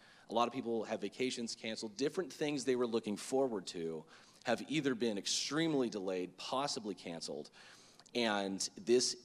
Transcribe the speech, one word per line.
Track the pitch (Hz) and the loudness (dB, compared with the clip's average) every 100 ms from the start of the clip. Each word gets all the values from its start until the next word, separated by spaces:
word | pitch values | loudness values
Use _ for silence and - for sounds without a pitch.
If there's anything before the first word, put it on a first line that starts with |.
| - - - | -20 -20 -2
A | |
lot | 110 120 | 2 2
of | |
people | 131 117 117 | 2 -2 -2
have | 101 110 | 0 -2
vacations | 101 - 127 123 113 | -4 -2 -2 -2 -6
canceled. | - 113 110 113 104 | -6 -6 -6 -6 -2
Different | 143 - 165 | 0 0 -4
things | - 151 147 | -2 -2 0
they | 120 123 | 2 2
were | 123 | 4
looking | 113 107 101 | 2 0 -4
forward | - 135 135 104 87 | 0 2 2 0 -4
to | 87 82 80 78 - - - | -4 -4 -6 -10 -20 -20 -10
have | - 113 - | -2 -2 0
either | 151 139 | 0 2
been | 117 117 101 | 2 0 0
extremely | - - - 147 165 143 120 | -2 -2 0 2 2 2 2
delayed, | 101 95 92 90 - | 0 -2 0 -2 -6
possibly | - 131 143 - 107 | -2 0 0 -2 -4
canceled. | 92 95 82 - 71 76 - - - - - - | -6 -6 -8 -6 -8 -10 -16 -20 -20 -20 -20 -6
And | 120 113 104 98 95 - - | 0 2 2 0 -2 -4 -4
this | 98 123 - - | 4 6 6 -2